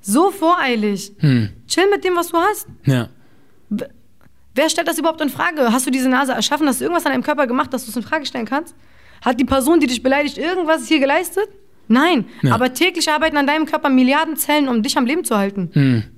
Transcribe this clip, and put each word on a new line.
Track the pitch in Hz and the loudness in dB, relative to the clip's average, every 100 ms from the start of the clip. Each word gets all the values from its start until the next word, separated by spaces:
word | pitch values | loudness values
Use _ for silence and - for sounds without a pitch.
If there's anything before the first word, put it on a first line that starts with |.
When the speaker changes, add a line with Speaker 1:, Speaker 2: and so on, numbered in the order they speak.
Speaker 1:
So | - 220 381 | 0 2 2
voreilig. | 392 320 359 277 233 208 196 - - | 2 0 2 0 0 -2 -4 -8 0
Speaker 2:
Hm. | 151 127 107 - - | 2 2 0 -6 -6
Speaker 1:
Chill | - 392 | 0 2
mit | 403 370 | 2 0
dem, | 349 | -2
was | 339 | 0
du | 330 | 0
hast. | 359 427 - - - | 0 -2 -10 -6 0
Speaker 2:
Ja. | 127 113 - - - - - - | 0 -2 -12 -20 -20 -20 -20 -8
Speaker 1:
W-, | 208 - - - - - - - - | -8 -8 -14 -20 -20 -20 -20 -8 0
wer | 311 | 0
stellt | - 339 | 0 -2
das | 320 | -2
überhaupt | 320 320 | -2 -2
in | 302 | -4
Frage? | - 339 311 240 | -2 -4 0 0
Hast | 233 262 | 2 0
du | |
diese | 262 254 | 0 2
Nase | 254 269 | 2 0
erschaffen? | 233 214 294 302 | -2 -2 0 0
Hast | 254 | 0
du | 254 | -2
irgendwas | 339 311 | -2 0
an | |
deinem | 262 | -2
Körper | 269 294 262 | -2 0 0
gemacht, | 254 302 | 0 -2
dass | 254 - | -6 -8
du | |
es | 247 | -10
in | |
Frage | - 311 269 | -4 -6 -4
stellen | - 220 | -8 -4
kannst? | 277 339 - - - - - | -6 -6 -18 -20 -20 -20 -6
Hat | - 247 | -4 0
die | 240 | 0
Person, | 269 262 339 | 2 4 2
die | 277 | 2
dich | 247 | 0
beleidigt, | 254 277 294 - | 0 0 -2 -4
irgendwas | 294 370 320 320 226 | -4 -2 0 -2 2
hier | 311 | 2
geleistet? | 269 311 349 - 415 - - _ - | 2 0 0 -4 -6 -8 -20 _ 0
Nein, | 233 320 330 - - | 2 4 2 -2 -2
Speaker 2:
Ja. | 143 220 | 0 2
Speaker 1:
aber | 247 | 0
täglich | 254 359 349 320 | 0 0 0 -2
arbeiten | 302 320 302 | 0 0 0
an | 277 | 0
deinem | 302 302 | 0 -2
Körper | 302 294 | -2 2
Milliarden | 262 254 285 320 302 | 4 4 2 0 -4
Zellen, | - 294 277 | 0 0 2
um | 240 | 0
dich | 220 302 | 0 0
am | 240 | 0
Leben | 320 | -2
zu | - 214 | 0 -2
halten. | 196 196 175 | -2 -4 -2
Speaker 2:
Hm. | 151 135 120 101 | 2 2 2 -2